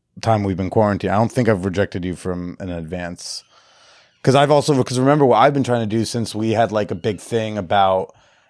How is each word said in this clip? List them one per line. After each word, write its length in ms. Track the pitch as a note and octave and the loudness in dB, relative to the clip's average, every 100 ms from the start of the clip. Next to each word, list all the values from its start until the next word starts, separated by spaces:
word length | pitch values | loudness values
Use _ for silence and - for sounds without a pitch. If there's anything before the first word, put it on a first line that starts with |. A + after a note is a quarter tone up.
| _ - | _ -8
time 240 | A#2 A2 G2 | -2 0 0
we've 100 | F2+ | -2
been 140 | F#2 | -2
quarantined. 420 | A2+ G#2 G2 F#2+ | 0 2 0 0
I 60 | G2 | 0
don't 140 | A2+ | 0
think 180 | - A2+ | 0 0
I've 160 | G2+ F#2+ | 0 0
rejected 400 | F2+ G2 G2+ F2+ | -2 -2 -4 -6
you 100 | E2 | -6
from 400 | F#2 F2 F2 - | -6 -8 -8 -10
an 80 | F#2+ | -10
advance. 760 | F2 D#2+ F2+ F2 F2 - - - _ _ _ _ _ _ _ | -10 -8 -8 -10 -12 -14 -14 -16 _ _ _ _ _ _ _
'Cause 100 | C#3+ C3 | 2 4
I've 140 | C#3+ | 6
also, 300 | D3 C#3 C#3 | 4 4 0
'cause 160 | B2+ B2 | 0 0
remember 280 | C3 D3+ C#3 | 2 4 4
what 140 | A2 | 6
I've 120 | C3+ | 4
been 120 | C#3+ B2 | 4 0
trying 160 | A#2+ | 0
to 40 | A2 A2+ | 0 -2
do 80 | G#2+ | -2
since 280 | A#2+ A2 | -4 -6
we 180 | G#2+ A2 | -4 -2
had, 200 | G#2+ A2+ | 0 2
like, 180 | G#2+ G#2 | 0 -2
a 60 | F#2+ | -4
big 240 | A#2 F#2+ | -4 -6
thing 380 | - A#2 A2 G#2+ | -4 -4 -4 -6
about, 560 | F2 G2+ F#2+ F#2+ - _ _ _ | -2 2 2 2 -4 _ _ _